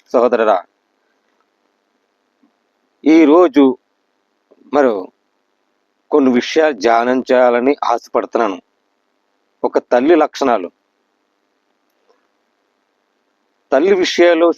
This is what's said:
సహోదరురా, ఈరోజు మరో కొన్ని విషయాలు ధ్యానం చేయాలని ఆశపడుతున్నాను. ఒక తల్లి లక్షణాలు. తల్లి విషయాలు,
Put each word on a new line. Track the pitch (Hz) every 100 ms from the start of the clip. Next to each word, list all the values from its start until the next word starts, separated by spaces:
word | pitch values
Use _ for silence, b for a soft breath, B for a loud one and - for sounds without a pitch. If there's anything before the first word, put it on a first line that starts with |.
| _
సహోదరురా, | 131 120 117 107 92 - _ _ _ _ _ _ _ _ _ _ _ _ _ _ _ _ _ _ _ _ _ _ _
ఈరోజు | 143 160 147 170 170 147 135 - _ _ _ _ _ _ _ _ _
మరో | 139 131 98 92 _ _ _ _ _ _ _ _ _ _
కొన్ని | 151 131
విషయాలు | 123 - 156 156
ధ్యానం | 123 117 117 123 131 120
చేయాలని | 127 123 120 127 143
ఆశపడుతున్నాను. | 113 117 - 123 101 120 110 90 _ _ _ _ _ _ _ _ _ _
ఒక | 123 139
తల్లి | - 123 143 165
లక్షణాలు. | 147 - 127 107 87 - _ _ _ _ _ _ _ _ _ _ _ _ _ _ _ _ _ _ 101 101 _ _ _ _ _ _ _ _ _
తల్లి | 139 190
విషయాలు, | 190 165 - 175 165 170